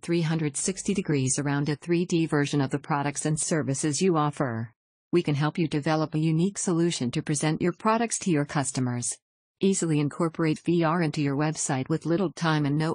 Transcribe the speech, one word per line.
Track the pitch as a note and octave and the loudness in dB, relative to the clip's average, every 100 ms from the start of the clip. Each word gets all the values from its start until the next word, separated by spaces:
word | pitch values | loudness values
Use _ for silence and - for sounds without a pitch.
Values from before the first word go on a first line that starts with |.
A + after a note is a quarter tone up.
three | - E3+ | -2 0
hundred | D#3+ E3 D3+ - | 0 0 -2 -2
sixty | - F#3+ - | -4 -4 -2
degrees | G3 F3+ C#3+ C3 - | -2 0 0 0 0
around | C#3+ C#3+ D3 | 0 0 -2
a | D3 | -2
three | E3+ E3+ | 0 0
D | F3+ E3 D#3+ | 2 0 2
version | D3 C#3+ D3 | 2 2 0
of | C3+ | 0
the | C#3+ | -2
products | - C#3+ C#3+ C#3+ | -2 -2 -2 -2
and | D#3 D#3 | -2 -2
services | - D#3+ B2 C3+ D#3 C#3+ | 0 -2 -2 -2 -2 2
you | F#3+ D#3+ | 2 4
offer. | D3 - C3+ A2+ A#2+ _ _ _ _ | 2 0 -4 -4 -8 _ _ _ _
We | F3 | 0
can | E3 | 2
help | C#3 D3+ F3+ | 0 0 0
you | D#3+ | 0
develop | D3+ D#3+ D#3 D#3 | 0 0 0 0
a | D#3 | 0
unique | D#3+ D#3+ F#3+ G3+ | 2 2 0 0
solution | - E3 E3+ - B2 | 0 2 2 0 -2
to | D#3+ | -2
present | - D3 D#3 D#3+ | -2 -2 0 0
your | F3 | -2
products | - A3 A3+ A#3 - | 0 0 0 0 -2
to | F#3+ | 0
your | D3 | 0
customers. | C#3+ D3+ C3 C3+ B2 A#2+ A#2+ - _ _ _ - | 0 -2 -2 -2 -2 -2 -6 -8 _ _ _ -2
Easily | G3 F#3+ E3 D3+ | 0 2 2 2
incorporate | D3+ - E3+ - D#3+ D3+ | 0 0 -2 0 0 0
V | - E3+ | 0 2
R | D#3+ F3 | 2 2
into | D#3+ D#3 | 0 0
your | C#3+ | 0
website | C#3 D3+ D#3 - C3+ C3 | 0 0 -2 -2 -2 0
with | D#3+ | -2
little | D3+ E3+ F3 | 0 0 0
time | - E3 D3+ C#3+ | -2 0 2 2
and | D3+ | 0
no | D#3+ | 0